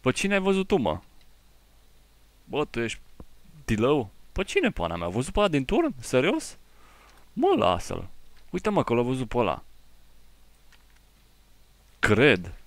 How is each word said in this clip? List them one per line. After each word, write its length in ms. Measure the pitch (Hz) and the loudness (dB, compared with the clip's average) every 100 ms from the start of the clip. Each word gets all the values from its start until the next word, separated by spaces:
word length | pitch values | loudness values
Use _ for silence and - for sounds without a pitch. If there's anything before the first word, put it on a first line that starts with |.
Pe 100 | - | 0
cine 240 | 247 196 | 0 0
ai 60 | 196 | 0
văzut 260 | 190 190 190 | 2 2 2
tu, 100 | 196 | 2
mă? 240 | 101 87 - - - - _ - _ _ - - - - - _ | 2 -2 -8 -20 -20 -20 _ -20 _ _ -20 -20 -20 -20 -20 _
Bă, 200 | - 143 | -8 -6
tu 160 | 147 - | -4 -4
ești 200 | 117 - - - - - - - | -6 -6 -16 -20 -20 -20 -20 -20
dilău? 460 | - 107 120 147 107 - - | -4 0 2 2 -2 -10 -14
Pe 100 | - | -8
cine, 280 | 202 403 285 | -2 0 0
pana 260 | - 85 85 | 0 -4 -2
mea? 100 | 85 | -2
Ai 60 | |
văzut 200 | 95 143 | -2 -2
pe 60 | 190 | 2
ăla 100 | 208 | 2
din 160 | 147 | 2
turn? 300 | 131 233 330 170 | 0 0 0 -2
Serios? 580 | - 131 143 311 - - - - - - - - - | 0 2 2 0 -4 -18 -20 -20 -20 -20 -20 -20 -16
Mă, 220 | - 339 381 | -2 2 4
lasă-l. 520 | 90 87 - 87 90 - - - - | 4 2 -2 -8 -10 -16 -18 -20 -10
Uite, 200 | - - | -6 0
mă, 140 | 196 | 0
că 100 | 127 | 2
l-a 80 | 120 | 2
văzut 260 | 120 131 123 | 0 -2 -2
pe 100 | 120 | 0
ăla. 240 | 107 65 - - - - - - - - - - - - - - - - - - - - - _ - - | 0 -2 -8 -20 -20 -20 -20 -20 -20 -20 -20 -20 -20 -20 -20 -20 -20 -20 -20 -20 -20 -20 -20 _ -20 -4
Cred. 560 | - 104 143 101 87 - | 0 4 6 4 0 -14